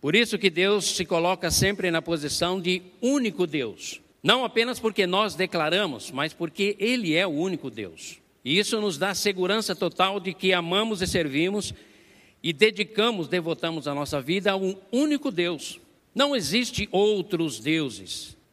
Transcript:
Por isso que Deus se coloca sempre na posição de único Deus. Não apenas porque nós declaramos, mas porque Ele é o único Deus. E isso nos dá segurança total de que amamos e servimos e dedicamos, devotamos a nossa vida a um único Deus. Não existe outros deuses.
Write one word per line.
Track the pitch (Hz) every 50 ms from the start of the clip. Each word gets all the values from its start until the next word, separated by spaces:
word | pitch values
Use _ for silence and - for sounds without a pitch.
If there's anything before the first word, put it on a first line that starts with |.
Por | - 139 156
isso | 214 240 226 - 202
que | - 190
Deus | 165 160 185 196 208 208 175
se | - - - 185
coloca | 151 180 165 170 175 190 180 - 170
sempre | 160 - - 190 202 185 180 180
na | 165 160
posição | 151 170 170 160 143 147 - - 175 175 185 196
de | 170 175 185 185 175 - - -
único | - 247 277 285 254 220 170 - 185
Deus. | 170 143 143 127 110 95 - - - - - _ _ _ _ -
Não | 151 220 254 262
apenas | 226 - 226 233 240 247 -
porque | - 226 208 - 196
nós | 175 180 196 214 208 160
declaramos, | 147 190 185 - 175 156 151 165 190 208 180 135 110 - -
mas | - 131 143 160 -
porque | - 170 165 - - 196 202 202 196
Ele | 196 226 254 254 226 165 151
é | 160 190
o | 190
único | 156 143 165 190 185 147 - 135
Deus. | 113 110 107 90 80 - - - - - _ _ _ _ _
E | 123 147 185
isso | 202 - - 220
nos | 208 208 175
dá | 139 170 196 196
segurança | - - 208 196 185 180 180 202 220 214 - 185
total | - 208 175 - - 180 190 196 202
de | 180 190 185
que | - - 185 185
amamos | 180 170 165 175 196 220 226 220 185 180
e |
servimos | 196 139 190 165 147 131 143 165 185 202 208 190 - - - - - - - - - - - - - _ _ _
e | 160 170
dedicamos, | 135 214 220 214 180 208 - - - 208 240 233 196 165 131
devotamos | 127 180 165 160 165 - - 165 165 160 131
a | 147 143
nossa | 143 147 139 - 143
vida | 131 131 175 196 185 202 196
a |
um | 190 190 185 190 - - -
único | - 240 285 311 294 277 294 277
Deus. | 214 165 175 175 175 - - - - - - _ _ _ _ _ _
Não | 220 269 285 285
existe | 254 180 135 156 233 247 - - - 208 -
outros | - 185 202 214 214 202 180 - - 170 165 160 131 127
deuses. | 110 143 156 160 156 135 110 101 98 87 - - - - - - _ _